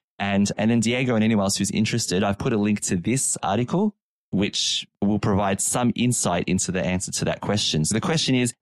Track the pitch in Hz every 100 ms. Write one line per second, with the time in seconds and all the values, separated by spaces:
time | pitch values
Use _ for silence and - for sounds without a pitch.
0 | _ - 101 98 101 - 110 120 110 123
1 | 127 113 110 110 98 - 98 - 110 120
2 | - 90 104 98 139 113 104 104 - 95
3 | 85 131 - - 87 104 123 170 214 -
4 | _ _ _ 98 101 - - - - _
5 | 101 104 110 98 101 101 - 127 120 -
6 | 123 117 98 87 - 92 - 92 87 92
7 | - - 80 - - 104 - - 78 110
8 | - 160 - 127 123 -